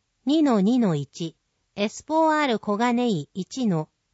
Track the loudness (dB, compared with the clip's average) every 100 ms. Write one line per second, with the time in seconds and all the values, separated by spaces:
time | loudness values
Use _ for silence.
0 | _ _ -2 2 4 4 2 2 2 0
1 | -4 -10 -12 -12 _ _ _ -6 -6 -6
2 | -4 0 2 2 0 -2 -2 -2 0 0
3 | 0 -2 -4 -10 -10 -4 0 0 -4 _
4 | _